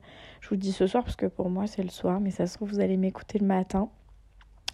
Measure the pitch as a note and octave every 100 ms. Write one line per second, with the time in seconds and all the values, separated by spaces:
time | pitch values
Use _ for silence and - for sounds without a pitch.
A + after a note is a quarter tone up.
0 | - - - - - G3 G3 F#3+ F#3+ A#3+
1 | A#3+ - F#3+ - F#3 F#3 G#3 - F3+ -
2 | F#3 F#3+ G3 F#3 F3 - G#3 G3+ F#3+ F#3+
3 | F#3+ - - G#3 G3 F#3 F#3 F#3+ A3 -
4 | - - - - - - -